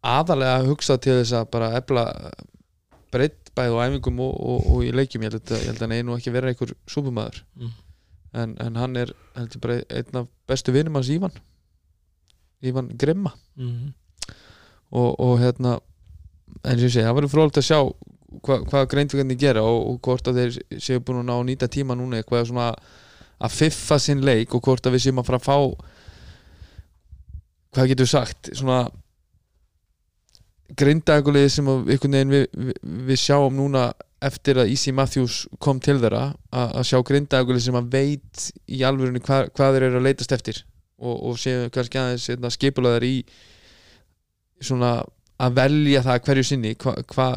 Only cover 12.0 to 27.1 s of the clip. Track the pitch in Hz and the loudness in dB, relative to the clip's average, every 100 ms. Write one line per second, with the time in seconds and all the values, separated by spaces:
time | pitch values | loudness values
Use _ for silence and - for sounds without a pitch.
12 | _ _ _ _ _ _ 127 127 123 117 | _ _ _ _ _ _ -4 -4 -6 -2
13 | 135 180 190 - _ - 123 120 139 - | 0 0 -4 -8 _ -10 -8 -8 -10 -14
14 | _ _ - - - - _ _ _ - | _ _ -16 -16 -20 -20 _ _ _ 0
15 | 123 - 123 123 123 123 127 120 _ _ | 0 2 2 4 4 2 -2 -2 _ _
16 | _ - - _ _ - - 120 123 120 | _ -20 -20 _ _ -10 -2 2 4 4
17 | 113 127 143 147 156 143 135 156 135 - | 2 2 2 4 4 4 4 4 2 -2
18 | - _ _ - - 131 73 139 131 139 | -20 _ _ -10 0 0 2 0 2 0
19 | 143 139 135 123 139 110 110 117 107 123 | 0 0 -2 2 2 4 2 2 0 -4
20 | - 127 - 123 123 123 - - - 127 | -2 -2 0 0 0 -4 -12 -10 -4 -4
21 | 123 127 120 123 123 131 123 139 135 123 | -2 -6 -2 -2 -2 -2 -4 -4 -4 -4
22 | 127 117 110 120 117 123 120 110 - - | -4 -6 -2 0 0 -2 -2 -4 -14 -20
23 | - - - _ 110 - 156 - - 147 | -20 -20 -20 _ -6 2 0 0 0 2
24 | 147 143 135 113 117 123 135 127 131 127 | 2 2 4 2 2 0 2 2 2 2
25 | 127 127 123 127 - 139 135 - - - | 2 0 0 -2 2 2 2 -2 -14 -20
26 | - - - - _ - - - - _ | -20 -20 -20 -20 _ -20 -20 -20 -20 _
27 | _ | _